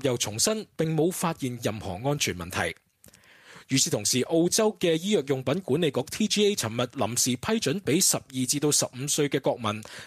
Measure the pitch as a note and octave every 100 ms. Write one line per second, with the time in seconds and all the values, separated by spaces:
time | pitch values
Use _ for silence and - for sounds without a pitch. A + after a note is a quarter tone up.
0 | C3+ A#2+ A2+ G#2+ - A3 - - D#3+ D#3+
1 | E3+ - E3+ E3 B2 B2 A#2+ G#2+ F#2+ F2+
2 | C3+ D3 - F2+ F2 - F2 - _ _
3 | - - - - - - - C3 - B2+
4 | G2+ B2+ B2 E3 F3 - G#3+ G#3+ F3 D#3+
5 | F#3+ G3+ C#3 C3+ C3 F3 - D3 D#3+ B2
6 | - - G#3+ G3+ G#3 G#3 A2 A#2 A#2+ -
7 | G#2 A#2+ C3 B2 - A3+ C3 G3 A#2+ D#3+
8 | - C#3+ - C3 B2+ C#3+ D3 - - B2+
9 | C#3+ - C#3+ C#3 D3 B2+ G#2+ G#2+ G#2+ -